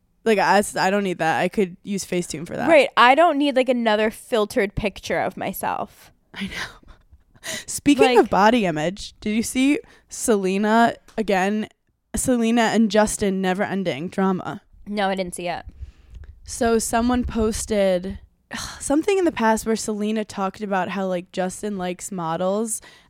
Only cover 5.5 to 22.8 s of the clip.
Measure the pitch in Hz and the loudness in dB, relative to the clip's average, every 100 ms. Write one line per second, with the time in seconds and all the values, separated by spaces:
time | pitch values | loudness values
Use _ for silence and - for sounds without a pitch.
5.5 | 185 - - 208 - - _ _ - 196 | -6 -6 -4 -8 -12 -20 _ _ -12 -10
6.5 | - - - - - _ - _ _ - | -8 -10 -14 -20 -20 _ -20 _ _ -12
7.5 | - - - 277 277 254 247 240 180 208 | -12 -10 -2 2 4 6 6 4 6 4
8.5 | 240 185 151 160 202 - - 214 214 214 | 4 2 0 -2 -4 -12 -10 -4 -2 -2
9.5 | 254 269 294 - - _ - - 208 185 | 0 2 0 -4 -20 _ -6 0 0 2
10.5 | 196 214 226 233 - _ - 214 190 190 | 0 2 4 4 0 _ -6 -2 0 0
11.5 | 214 - _ _ _ _ - - 247 226 | -2 -6 _ _ _ _ -4 0 2 2
12.5 | 240 220 202 220 214 214 - 202 190 190 | 4 4 4 2 4 2 0 -2 0 0
13.5 | 185 185 190 175 135 175 - 190 185 - | 0 -2 -2 -4 -4 -6 -2 0 0 -4
14.5 | 202 _ - - 208 190 190 180 185 175 | -12 _ -20 -10 -4 -2 -2 -6 -8 -8
15.5 | 156 - - - - _ - - - - | -8 -12 -16 -16 -18 _ -20 -20 -20 -12
16.5 | - 233 226 - 233 240 254 233 226 220 | -2 2 2 0 0 2 0 0 0 -2
17.5 | 214 - 208 196 180 190 196 - _ - | -2 -2 0 2 2 -2 -12 -16 _ -14
18.5 | - - - - 285 370 381 339 - 220 | -12 -12 -8 -2 0 2 2 2 2 2
19.5 | 220 220 220 - 208 208 220 208 - 190 | 2 0 -4 -2 -4 -2 -4 -4 -4 -6
20.5 | - 208 190 180 190 190 180 185 - 185 | -4 -4 -2 -2 -4 -4 -4 -6 -4 -4
21.5 | - 214 202 180 180 - 185 165 165 185 | -4 -8 -6 -6 -8 -8 -6 -4 -2 -2
22.5 | 202 226 - | -2 -4 -6